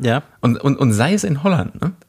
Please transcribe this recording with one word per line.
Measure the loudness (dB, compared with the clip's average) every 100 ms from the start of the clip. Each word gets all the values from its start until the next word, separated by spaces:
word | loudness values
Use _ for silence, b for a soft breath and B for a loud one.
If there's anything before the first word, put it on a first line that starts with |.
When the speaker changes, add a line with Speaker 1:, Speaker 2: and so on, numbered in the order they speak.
Speaker 1:
Ja. | -2 -2 b b
Speaker 2:
Und, | -2 0
und, | 0 2
und | 2
sei | 2 2
es | 0
in | 0 -2
Holland, | 0 0 -2 -4
ne? | -6 -6